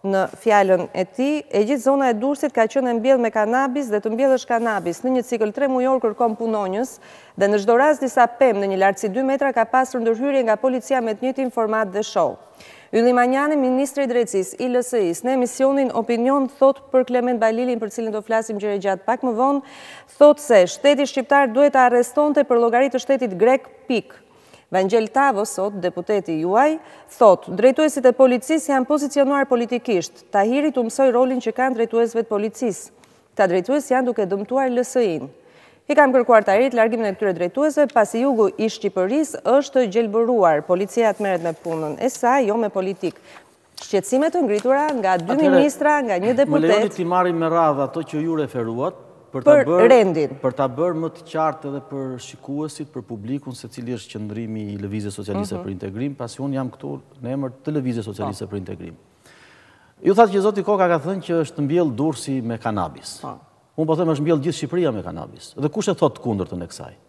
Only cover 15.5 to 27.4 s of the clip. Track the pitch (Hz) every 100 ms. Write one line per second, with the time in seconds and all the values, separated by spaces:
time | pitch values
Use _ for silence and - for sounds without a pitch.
15.5 | - 269 277 262 - 220 233 240 277 262
16.5 | - 269 269 - 262 254 247 247 240 220
17.5 | 226 247 233 220 220 226 214 202 226 220
18.5 | 208 208 202 196 190 202 247 262 220 262
19.5 | 285 - - - - - - 294 294 -
20.5 | 220 180 - 277 277 277 - 247 285 277
21.5 | 220 294 277 247 240 240 - 294 294 277
22.5 | 240 233 233 269 254 - 277 240 185 226
23.5 | 262 - - - 240 - - _ _ _
24.5 | - _ 180 190 226 214 262 277 208 214
25.5 | - 196 202 175 175 175 208 180 160 170
26.5 | 208 294 311 - - - - 220 180